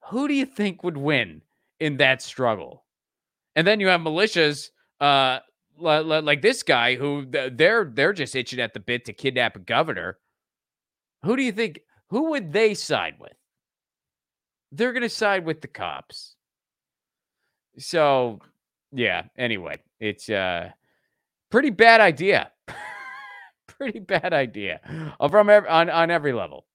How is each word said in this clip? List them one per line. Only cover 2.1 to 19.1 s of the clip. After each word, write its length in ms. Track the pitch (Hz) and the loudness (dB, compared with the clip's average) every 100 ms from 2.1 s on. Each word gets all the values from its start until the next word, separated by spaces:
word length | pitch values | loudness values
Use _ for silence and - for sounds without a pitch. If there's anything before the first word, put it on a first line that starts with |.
| 131 | 2
struggle? 640 | - - 123 107 73 - _ _ _ _ _ _ _ | -4 -2 -2 -2 -6 -16 _ _ _ _ _ _ _
And 100 | - | 0
then 140 | 170 214 | 2 2
you 100 | 190 | 2
have 120 | 175 | 0
militias, 680 | 160 156 - 175 151 147 - _ _ _ | 0 -2 0 2 0 0 -10 _ _ _
uh, 380 | 143 139 135 131 _ _ _ _ | 2 4 2 -2 _ _ _ _
li-, 240 | 165 151 | 0 0
li-, 220 | 160 156 | 2 -2
like 200 | 151 147 | 0 0
this 220 | 190 262 | 2 0
guy, 320 | - 135 120 123 | 0 0 2 0
who 300 | 143 143 135 | -2 -4 -4
th-, 260 | 139 131 | -6 -6
they're, 300 | 120 165 226 | 2 2 2
they're 300 | 175 113 151 | -2 0 0
just 200 | 196 131 | 0 -4
itching 260 | 135 123 123 | -6 -6 -6
at 120 | 117 | -6
the 80 | - | -8
bit 240 | 101 120 | -6 -6
to 80 | - | -6
kidnap 420 | 107 139 123 117 101 | -6 -4 0 -2 -4
a 40 | |
governor. 580 | 92 117 165 104 87 92 _ _ _ _ _ _ _ _ _ _ | -4 -2 0 -4 -8 -12 _ _ _ _ _ _ _ _ _ _
Who 140 | 165 247 | -4 -2
do 60 | |
you 100 | 262 | -2
think, 280 | 202 226 151 _ _ _ | -2 -6 -6 _ _ _
who 220 | 208 320 | -4 -2
would 220 | 302 180 | -4 -2
they 220 | 160 220 | 0 2
side 420 | 202 - 135 82 - | 0 -4 -2 -4 -10
with? 160 | - _ _ _ _ _ _ _ _ _ _ _ _ _ _ | -20 _ _ _ _ _ _ _ _ _ _ _ _ _ _
They're 220 | 143 240 | -2 -2
gonna 160 | 247 240 | 0 -4
side 340 | - 214 196 | -2 0 0
with 160 | 160 160 | -2 -6
the 80 | - | -8
cops. 680 | - 87 69 - - - _ _ _ _ _ _ _ _ _ _ _ _ _ _ - | -10 -10 -10 -14 -20 -20 _ _ _ _ _ _ _ _ _ _ _ _ _ _ -18
So, 600 | 139 170 151 135 123 104 _ _ _ _ _ | -6 2 4 4 0 -6 _ _ _ _ _
yeah, 300 | 131 113 | -2 -2